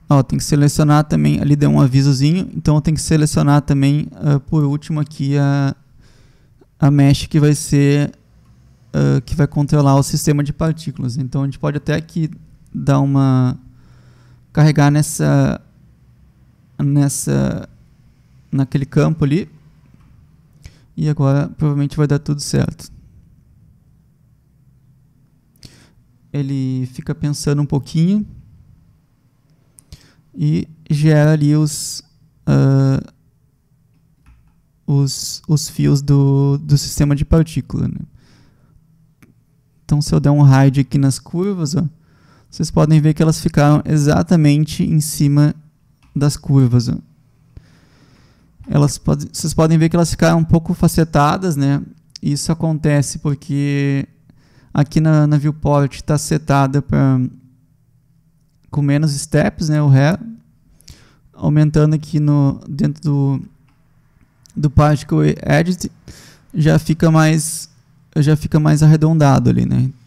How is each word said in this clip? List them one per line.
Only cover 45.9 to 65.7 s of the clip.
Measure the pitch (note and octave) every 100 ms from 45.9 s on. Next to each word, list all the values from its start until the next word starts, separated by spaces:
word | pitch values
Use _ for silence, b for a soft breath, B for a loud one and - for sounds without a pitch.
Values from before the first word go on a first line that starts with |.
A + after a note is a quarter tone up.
| _ _
das | - C#3+
curvas, | - - C#3 B2+ A#2+ A2
ó. | - _ _ _ _ _ b b b b b b b b b b b -
Elas | D3 C#3+ -
pode-, | - D3 D#3
vocês | - D#3+
podem | - D#3+ D#3+
ver | D#3+
que |
elas | E3+ E3
ficaram | - E3 E3
um |
pouco | D#3+ E3+ E3
facetadas, | F3 E3+ - D#3+ D3+ D3 F#3+ F#3+
né? | C#3 C#3 C#3 - - _ -
Isso | - C#3+ -
acontece | D#3+ E3 D#3 D#3 C#3+ C3+ D#3+
porque | D3+ C#3 - C#3+ C#3+ C#3+ C#3 C#3 - _ _ b b b b
aqui | - C#3 D#3+
na, | D#3+ D3+ D3
na | D3+
viewport | D3+ D3+ - C#3+ C#3 -
tá | - D3
setada | - D3+ D3+ C#3 C3+ C#3+
pra, | - D3 C3+ C3 B2+ - _ _ _ _ _ _ _ _ _ _ _ _ _
com | D3
menos | C#3+ C#3+ D#3
steps, | C#3+ - D3 - - D#3
né, | D3+
o | D3
hair. | C3+ C#3+ F#3+ A3+ A3+ _ _ _ _ b b b b _
Aumentando | - D3 D3+ D3+ D3+ D3+
aqui | D#3 - D3+
no, | D3+ C#3+ C#3 - -
dentro | C#3+ D3 C#3+
do, | D#3 C#3+ C#3 C3+ - _ _ _ _ _ _ _ _ _ _
do | - D3
particle | - D3+ D3 - D#3 D3+ -
edit, | - D3 E3